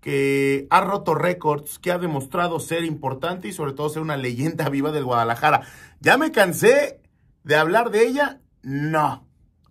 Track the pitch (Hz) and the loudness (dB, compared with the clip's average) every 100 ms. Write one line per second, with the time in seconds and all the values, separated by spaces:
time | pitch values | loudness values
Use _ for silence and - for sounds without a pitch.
0 | - 143 139 139 139 139 139 170 190 196 | -2 0 2 2 2 0 2 2 2 -2
1 | 196 151 170 180 156 147 - - 180 175 | 0 0 0 0 -2 -2 -4 -10 -4 -2
2 | 175 147 135 180 175 165 160 165 170 151 | -2 -4 -4 -2 -2 -2 -4 -4 -4 -4
3 | 139 127 165 180 208 180 147 135 151 151 | -6 -4 -6 -6 -10 -8 -8 -4 -6 -4
4 | 160 143 127 120 151 165 147 139 143 151 | -6 -4 -4 -4 -4 -2 -4 -2 -2 -2
5 | 127 120 113 117 151 143 - - - _ | -2 0 0 0 2 0 -2 -20 -20 _
6 | - 233 311 311 190 170 208 277 - - | 2 2 2 2 2 4 6 6 2 -6
7 | _ _ _ _ 147 151 160 208 233 202 | _ _ _ _ 0 2 4 2 2 2
8 | 240 262 285 269 _ _ 131 139 147 156 | 2 2 -2 -2 _ _ -8 -4 -2 0
9 | 147 123 - _ _ _ _ | 0 -2 -14 _ _ _ _